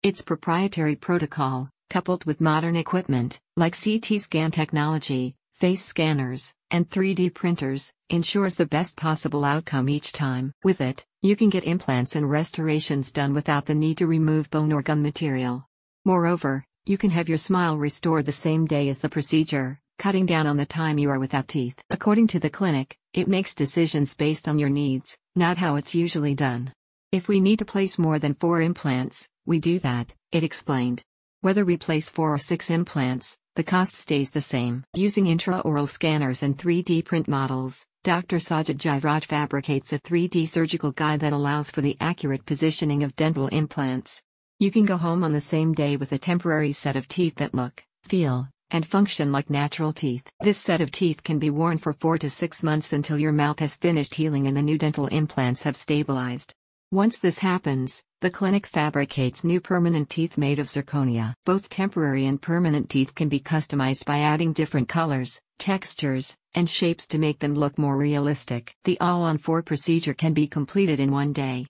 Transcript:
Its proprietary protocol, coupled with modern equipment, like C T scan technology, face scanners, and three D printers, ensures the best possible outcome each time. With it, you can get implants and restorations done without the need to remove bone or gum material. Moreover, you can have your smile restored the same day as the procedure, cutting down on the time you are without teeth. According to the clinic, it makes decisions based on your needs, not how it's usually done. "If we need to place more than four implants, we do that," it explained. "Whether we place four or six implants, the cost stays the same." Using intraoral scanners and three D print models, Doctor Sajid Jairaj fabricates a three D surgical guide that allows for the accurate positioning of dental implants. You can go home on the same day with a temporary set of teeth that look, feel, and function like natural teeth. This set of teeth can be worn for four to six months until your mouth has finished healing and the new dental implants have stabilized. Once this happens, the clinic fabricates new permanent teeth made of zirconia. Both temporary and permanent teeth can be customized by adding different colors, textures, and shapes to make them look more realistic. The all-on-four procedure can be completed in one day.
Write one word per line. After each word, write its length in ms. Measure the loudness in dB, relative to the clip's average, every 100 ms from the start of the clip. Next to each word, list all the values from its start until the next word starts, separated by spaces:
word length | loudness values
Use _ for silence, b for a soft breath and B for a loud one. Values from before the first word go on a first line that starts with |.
Its 200 | 0 -2
proprietary 760 | -4 -4 0 0 0 0 0 -2
protocol, 720 | 0 0 0 -2 -2 -2 -6 _ _
coupled 360 | -4 -2 -4 -2
with 160 | 0
modern 340 | 2 2 2 -2
equipment, 640 | 0 -2 0 0 0 -6 _ 0
like 200 | 0 0
C 220 | 0 0
T 200 | 0 -2
scan 340 | 0 -2 0
technology, 840 | -2 -2 0 0 -2 -2 -2 -4 -8 _
face 320 | _ 0 2 -2
scanners, 680 | 0 0 2 -2 -4 -8 -10 _
and 200 | -2 0
three 240 | 0 0
D 160 | 2 0
printers, 640 | 0 -2 0 -2 -4 -6 _ _
ensures 480 | -2 0 0 0 0
the 80 | 0
best 320 | 0 -2 -2
possible 480 | -2 0 0 0 0
outcome 420 | 0 -2 -2 0
each 240 | 0 -4
time. 400 | -4 -2 -2 -6 -2 0
With 160 | 2
it, 240 | 0 -4 -12 _
you 160 | 0 4
can 120 | 4
get 140 | 2
implants 540 | 0 -2 0 0 0 0
and 120 | 0
restorations 840 | 0 0 -2 0 0 0 -2 -2
done 200 | -2 0
without 320 | 0 0 -2 0
the 100 | 0
need 220 | 2 2
to 80 | 2
remove 420 | 2 4 2 0
bone 240 | 0 2
or 80 | 0
gum 200 | 0 0
material. 640 | 0 -2 -2 0 -2 -4 -10 _ _ _
Moreover, 640 | 2 2 4 0 0 -4 -6 _ -4
you 120 | 0
can 140 | 2
have 180 | 2 0
your 80 | 0
smile 400 | 2 2 2 0
restored 480 | 0 0 0 0 0
the 80 |
same 320 | -2 0 2 2
day 240 | 2 0
as 100 | -2
the 80 | -2
procedure, 720 | -2 0 2 2 -2 -4 -8 _ _
cutting 260 | 0 2 2
down 220 | 2 2
on 100 | 0
the 80 | -2
time 320 | -2 0 2
you 120 | 2
are 100 | 0
without 280 | 0 -2 -2
teeth. 340 | -2 -4 -6 -8
According 380 | -2 2 4 4
to 140 | 2
the 80 | -2
clinic, 480 | -2 0 0 -2 -10 _
it 160 | -2 0
makes 260 | 0 0 -2
decisions 600 | 0 2 2 2 0 0
based 340 | 0 0 0
on 100 | 0
your 100 | 2
needs, 480 | 0 0 -2 -6 -12 _
not 240 | 0 2 2
how 200 | 0 0
it's 180 | 0 0
usually 400 | 2 0 0 0
done. 380 | 0 -2 -6 -12 _ _ _
"If 160 | -4 2
we 100 | 4
need 200 | 6 4
to 60 | 0
place 320 | 0 0 2
more 220 | 2 2
than 140 | 0
four 260 | 0 2 2
implants, 680 | 2 0 -2 -2 -2 -6 -10 _ -2
we 140 | 0
do 200 | 2 0
that," 340 | 0 -2 -4 -12 _
it 100 | -2
explained. 600 | 0 -4 -2 0 0 -2 -8 _ _ _
"Whether 240 | 0 2
we 140 | 2 0
place 320 | 0 -2 -2
four 240 | -2 0
or 40 | 0
six 320 | 0 -2 0
implants, 680 | 0 0 -2 -2 0 -2 -4 _ -6
the 80 |
cost 320 | 0 2 2 -2
stays 360 | -2 0 0
the 100 | -2
same." 420 | -2 0 -2 -4 -6
Using 320 | -2 0 2 4
intraoral 640 | 2 2 -2 0 0 0
scanners 560 | -2 0 2 0 0
and 140 | -2 -2
three 240 | 0 0
D 200 | 2 0
print 280 | 0 -2 0
models, 560 | -2 -2 -2 -4 -8 -12 _
Doctor 320 | -2 -2 0 -2
Sajid 440 | 0 -2 -2 -2
Jairaj 440 | 0 0 0 -2
fabricates 680 | 0 -2 -2 -4 -2 -2 -2
a 40 | -6
three 300 | -2 0 2
D 180 | 0 0
surgical 460 | 0 0 0 -4
guide 300 | -2 -2 0
that 100 | 0
allows 400 | 0 0 0 -2
for 80 | -2
the 160 | -2 0
accurate 440 | -4 -2 -4 -4 -4
positioning 560 | 0 0 0 0 0
of 140 | -2 0
dental 320 | 0 0 0
implants. 760 | 0 -2 -2 -2 -2 -4 -6 _ _ _ _
You 120 | 2
can 120 | 4
go 140 | 4 2
home 260 | 0 0
on 80 | 0
the 80 | 0
same 340 | 0 0 2
day 220 | 2 0 0
with 160 | -2
a 60 | -4
temporary 560 | -2 -2 0 0 0
set 240 | 0 -2 -2
of 100 | -4
teeth 280 | 0 0 0
that 200 | -4 -2
look, 260 | -4 -8 _ _
feel, 480 | -2 0 2 0 -4 _ _
and 140 | -4 0
function 460 | 2 2 2 0
like 180 | 0 0
natural 440 | -2 -2 -2 -4
teeth. 300 | -2 -4 -4 -8 _
This 160 | 0 0
set 240 | 0 0
of 100 | 0
teeth 320 | 0 0 0
can 160 | -2 0
be 100 | 0
worn 280 | 0 0 0
for 160 | -2
four 240 | -2 0 0
to 120 | -2
six 320 | -2 -4 -2
months 300 | 0 0 0
until 260 | -2 -2 0
your 140 | 2
mouth 280 | 2 2 0
has 180 | -2 0
finished 380 | 0 2 -2 -2
healing 320 | 0 2 0
and 100 | 2
the 40 |
new 160 | 0 2
dental 300 | 0 0 -2
implants 560 | 0 0 0 0 0
have 140 | -2 -4
stabilized. 760 | 0 0 0 -2 -2 -6 -10 -14 _ _ _
Once 260 | 2 2 2
this 220 | 0 2
happens, 640 | 0 0 0 -2 0 -2 -4 _
the 100 | -4
clinic 380 | 0 0 0 0
fabricates 760 | -2 0 0 -2 0 -2 0
new 160 | 0 0
permanent 500 | 0 2 4 2 0
teeth 280 | -2 -2 0
made 220 | 0 0
of 80 | -2
zirconia. 680 | -4 -4 -2 0 0 -2 -4 0
Both 240 | 0 -2
temporary 560 | -4 -2 0 0 2 0
and 120 | 0
permanent 500 | 0 0 2 2 0
teeth 260 | 0 0 0
can 140 | 0
be 100 | 0
customized 680 | 0 -2 0 0 0 -2 -2
by 140 | 0
adding 340 | 2 2 0
different 360 | 0 0 0 0
colors, 520 | 0 0 0 -2 -6 _ _
textures, 800 | -2 -2 -2 -2 -2 0 -2 -6 _
and 160 | -2 0
shapes 380 | 2 0 0 -2
to 100 | 0
make 220 | 0 0
them 160 | -2 0
look 240 | 0 0
more 180 | 0 2
realistic. 800 | 2 2 0 -2 -4 -6 -8 -6
The 160 | -2 0
all-on-four 640 | 2 2 2 0 0 -2
procedure 500 | 0 -4 2 2 0
can 220 | 0 0 2
be 100 | 0
completed 540 | -2 -2 0 2 2
in 120 | 2
one 220 | 2 0
day. 320 | -2 -4 -4 -8